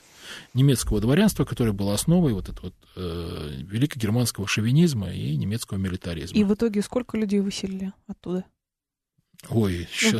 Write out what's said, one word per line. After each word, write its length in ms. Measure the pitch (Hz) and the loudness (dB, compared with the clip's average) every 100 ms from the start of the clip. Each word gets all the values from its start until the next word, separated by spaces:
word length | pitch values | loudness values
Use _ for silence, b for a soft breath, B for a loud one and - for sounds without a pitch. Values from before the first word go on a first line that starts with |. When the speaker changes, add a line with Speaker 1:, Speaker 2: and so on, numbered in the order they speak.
| _ B B B B | _ B B B B
Speaker 1:
немецкого 480 | 123 139 123 - 107 | 2 4 4 2 0
дворянства, 420 | 110 156 214 - | 4 6 4 4
которое 300 | 139 120 113 | -2 0 0
было 200 | 98 98 | 0 0
основой 380 | 104 - 180 156 | 0 4 4 4
вот 160 | 98 - | 0 -4
этого 200 | - 90 | -10 -12
вот, 80 | - _ - | -16 _ -10
э, 640 | 90 85 82 85 76 67 | -6 -6 -6 -8 -8 -10
великогерманского 880 | 78 107 143 127 104 120 120 - 98 | -6 -2 -2 -2 0 0 0 -2 -4
шовинизма 640 | - 110 143 175 120 92 | -2 2 6 4 2 -4
и 220 | 95 117 147 | -4 -2 -2
немецкого 420 | 101 113 - 98 | -2 -4 -4 -4
милитаризма. 600 | 95 90 92 82 92 208 | -4 -4 -6 -8 -2 2
Speaker 2:
И 60 | 202 | 2
в 80 | |
итоге 280 | 208 233 208 | 2 0 0
сколько 360 | - 254 247 226 | -2 -4 -4 -4
людей 240 | 214 202 | 0 0
выселили 500 | 196 - 190 190 190 - - | 0 -4 -6 -6 -8 -10 -16
оттуда? 380 | - - 185 - _ _ _ _ _ _ _ _ _ - | -14 -6 -6 -8 _ _ _ _ _ _ _ _ _ -4
Speaker 1:
Ой, 320 | 110 101 87 | 0 2 0
Speaker 2:
Ну, 60 | 85 | -6
Speaker 1:
щас 220 | - 220 | 0 2